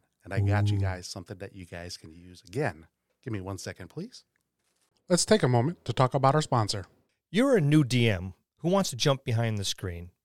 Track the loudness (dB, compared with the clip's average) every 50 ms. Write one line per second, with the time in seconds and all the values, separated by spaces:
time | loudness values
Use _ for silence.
0 | _ _ _ _ _ -6 -2 -2 0 2 2 2 2 2 0 0 -2 -2 -4 -6
1 | -10 -12 -14 -14 -12 -12 -14 -14 -14 -16 -14 -18 -16 -14 -14 -12 -12 -12 -14 -16
2 | -16 -20 -20 -20 -20 -20 -20 -20 _ -10 -6 -4 -4 -4 -6 -10 -18 _ _ _
3 | _ _ _ _ _ -8 -8 -8 -8 -8 -10 -10 -10 -12 -12 -14 -18 -16 -14 -14
4 | -14 -14 -16 -20 _ _ _ _ _ _ _ _ _ _ _ _ _ _ _ _
5 | _ 0 2 2 4 4 4 4 4 4 4 4 2 0 -4 -6 _ -6 0 0
6 | 0 2 2 2 2 4 2 2 0 0 0 0 0 -2 -4 -8 -10 -12 _ _
7 | _ _ _ _ _ _ 0 2 4 4 4 4 4 6 6 4 6 4 4 4
8 | 4 4 2 0 -4 -10 -12 _ _ _ _ _ -2 0 2 2 0 0 -4 0
9 | 0 0 0 0 -2 -2 -2 0 0 0 -2 -2 -4 -6 -6 -6 -6 -8 -8 -8
10 | -12 -16 -18 _ _